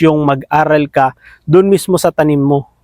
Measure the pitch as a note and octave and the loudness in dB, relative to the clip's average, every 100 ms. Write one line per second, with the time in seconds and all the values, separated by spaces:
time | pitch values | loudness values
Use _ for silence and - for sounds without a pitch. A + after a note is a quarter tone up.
0 | D#3+ D3+ D3 C#3 - D3 D#3 D3+ C#3+ - | 0 0 0 -2 -2 -2 0 0 -2 -2
1 | C3 - _ - - E3 G3 G3 - F3 | -2 -2 _ -16 -2 2 2 0 0 -2
2 | F3 D#3+ D3+ C#3+ C#3 C#3+ C#3 _ | -2 -2 0 0 0 -2 -4 _